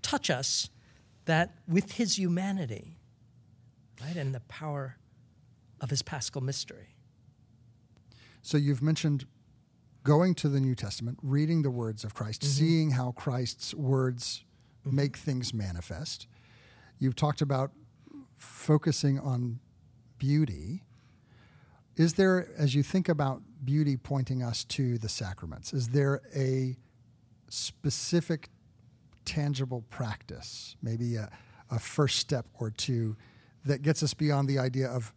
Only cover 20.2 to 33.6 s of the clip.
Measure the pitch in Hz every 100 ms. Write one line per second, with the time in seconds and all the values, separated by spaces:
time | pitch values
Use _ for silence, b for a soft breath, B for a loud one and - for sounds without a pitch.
20.2 | 135 147 151 76 82 170 - b b b
21.2 | b b b b b b b - 165 160
22.2 | 190 185 175 - 147 135 143 190 180 156
23.2 | 139 131 - - 131 147 147 131 - 139
24.2 | 127 131 120 117 - - 131 117 110 -
25.2 | 95 92 85 78 - 143 117 135 139 139
26.2 | - 143 131 131 131 127 b b _ _
27.2 | _ - - - - - 147 - - 170
28.2 | 156 160 - _ _ _ - _ - -
29.2 | - - 147 135 131 123 113 - 117 104
30.2 | - - - - - - 117 113 120 117
31.2 | 101 B B B B 117 - - 143 -
32.2 | - 135 - - 113 107 - 123 110 107
33.2 | B B B B